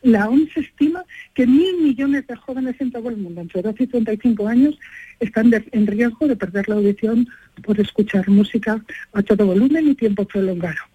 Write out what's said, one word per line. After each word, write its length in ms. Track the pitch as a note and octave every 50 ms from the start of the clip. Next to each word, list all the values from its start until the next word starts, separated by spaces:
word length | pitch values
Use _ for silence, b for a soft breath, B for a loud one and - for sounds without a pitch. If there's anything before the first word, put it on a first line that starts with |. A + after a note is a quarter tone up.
La 260 | - B3+ A3+ G3+ G#3 G#3+
oms 280 | B3 C#4+ D#4 D#4 -
estima 480 | D#4+ C4 - _ - C#4+ D#4+ E4+ F4+ F4+ - B B B B
que 140 | B - B3+
mil 340 | A#3+ B3+ D4 F4+ F#4+ F#4 F4
millones 460 | D#4 C#4+ B3 A#3 C#4 C#4 C#4+ C#4 C4
de 80 | - A#3+
jóvenes 400 | - _ - B3+ C4 C4 B3+ B3 -
en 100 | C#4 B3
todo 180 | A#3+ A#3 A3 B3
el 80 | A#3 G#3
mundo, 220 | F#3+ E3+ E3+ F3
entre 220 | E3+ F3 - F#3
doce 220 | F3+ A3 G#3 - B3+
y 20 |
treinta 260 | - - A#3+ A3+ -
y 40 | G#3+
cinco 320 | G#3+ - B3 A3 G#3 G3+ G#3
años, 260 | A#3 B3 C#4 D4+ D4 - B B B B B B B B
están 300 | A#3+ A3 - A3+ A3 A#3+
de, 140 | A3+ G#3+ A3 -
en 160 | - G#3+ G#3
riesgo 400 | G3+ G3+ G#3+ A#3+ A#3+ A3+ - D#4
de 80 | D4 B3
perder 340 | F#3+ F#3+ F#3 F3 G3+ G3 G#3+
la 60 | G#3
audición 540 | G#3 G3+ G3+ G3+ - - G#3+ A3+ A#3 A#3+ A#3+ B B B B B -
por 160 | - G#3+ G#3 G#3
escuchar 500 | G3+ - - - G3+ - - F#3+ F#3 G3
música 540 | G3+ G3+ G#3 - - A3 - A3 G#3+ A3 - B B B B B
a 100 | - G3+
todo 240 | G3+ - G#3+ G3 G#3+
volumen 420 | F#3+ F3+ G3 A#3+ C#4 D4+ D#4+ D#4 D4
y 60 | C#4
tiempo 300 | - A#3 G#3+ G3+ G#3 G3
prolongado. 560 | - - G3+ F#3+ F#3+ F#3 F3 E3+ E3+ D#3+ - - -